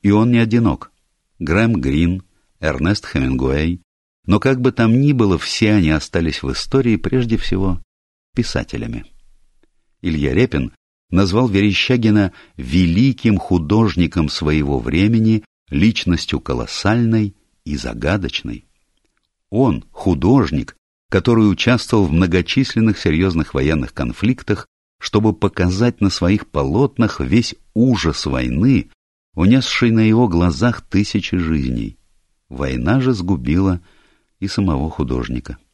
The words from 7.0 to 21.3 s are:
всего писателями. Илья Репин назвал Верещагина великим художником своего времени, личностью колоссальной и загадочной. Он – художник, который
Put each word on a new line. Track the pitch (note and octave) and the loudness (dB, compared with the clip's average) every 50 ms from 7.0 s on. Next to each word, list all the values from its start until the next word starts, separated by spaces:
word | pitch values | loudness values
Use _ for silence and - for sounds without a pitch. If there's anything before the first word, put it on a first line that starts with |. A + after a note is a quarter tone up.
| - - - B2+ A#2+ A#2 A2+ A2 | -2 -2 -2 -2 0 0 -2 -2
всего | - - - F#2+ F#2+ F#2 F2+ E2+ - _ _ _ _ _ _ _ _ _ _ | 0 -2 -2 0 0 -2 -2 -4 -6 _ _ _ _ _ _ _ _ _ _
писателями. | A#2 A#2 - - - - - - A#2 A2+ A#2 A#2 A#2 - - - - _ - _ _ _ _ _ _ _ _ _ _ _ _ _ _ | -4 -4 -2 -4 -6 -6 -6 -10 -10 -10 -10 -10 -12 -14 -16 -20 -20 _ -20 _ _ _ _ _ _ _ _ _ _ _ _ _ _
Илья | - F2+ D#2+ D2+ C#2+ C2+ C2+ | -6 -4 -2 -2 -2 0 2
Репин | F2+ C3 A#2 - D2+ B1 - _ _ _ _ _ _ _ _ | 0 0 0 0 -4 -4 -4 _ _ _ _ _ _ _ _
назвал | F2+ F2 G2 F#2 F2+ A2+ C3 A#2 | 0 2 2 2 2 0 0 2
Верещагина | F#2+ G2 G2+ G#2 F#2+ - - - B2+ A#2+ A2+ A2 G#2 G#2+ G2+ F2+ - - - _ _ | 2 2 2 2 2 0 0 0 0 2 2 2 4 4 2 0 -4 -10 -20 _ _
великим | - C2 B1 C2+ F2+ F2+ E2+ E2 G2 B2+ C3+ B2+ - - A2+ G#2 F2+ | -14 -8 0 2 2 2 4 4 4 2 2 0 0 0 0 0 0
художником | - - F#2+ F2 D#2 D2+ G2+ A2 A2+ G2+ D#2+ F#2 E2+ D2 - F2 D#2 D2 | 0 0 0 0 2 2 2 2 2 2 2 0 -2 0 0 -2 -2 -2
своего | - - D#2 D2+ D2+ D#2 D2 C#2 C#2+ B1+ | -4 -4 -2 0 0 0 0 0 -2 -4
времени, | A1+ B1 D#2+ E2+ G2 G#2+ A#2 A2+ A2 A2 A2 G#2+ - _ _ _ _ _ | -2 -2 0 2 2 2 2 2 2 2 2 0 -2 _ _ _ _ _
личностью | C#2+ C#2+ F#2 A3+ G#3+ - - F2+ F2 E2 - - - C2 | 0 2 2 2 2 0 -2 -2 -2 -2 -2 -4 -6 -6
колоссальной | - - C2 A#1+ A#1 - - - - G2 A2 A#2+ A#2+ A2+ A2+ A2 G#2+ G2+ - _ _ _ _ _ _ | -4 -4 -6 -6 -6 -8 -10 -4 -2 0 2 2 2 2 2 0 0 -2 -6 _ _ _ _ _ _
и | D2+ D2 | -8 -8
загадочной. | C2+ A1 B1 A1+ - - D2+ F#2+ G#2 - C2 - - - A1+ A1+ A1+ _ _ _ _ _ _ _ _ _ _ _ _ _ _ _ _ _ _ | -8 -8 -10 -8 -4 -2 -2 -2 -2 -4 -6 -8 -8 -10 -10 -12 -12 _ _ _ _ _ _ _ _ _ _ _ _ _ _ _ _ _ _
Он – | G2 A2 C3+ B2+ D2+ - - _ | -2 0 0 0 0 -2 -6 _
художник, | - - - G2 F2 C#2 D2 F#2 C3 C#3 G#2+ C#2+ - C#2 - - - _ _ _ _ _ _ _ | -18 -4 -2 -2 0 2 2 4 4 4 2 0 -2 -6 -6 -8 -14 _ _ _ _ _ _ _
который | - F#2+ - B2 | -2 0 2 2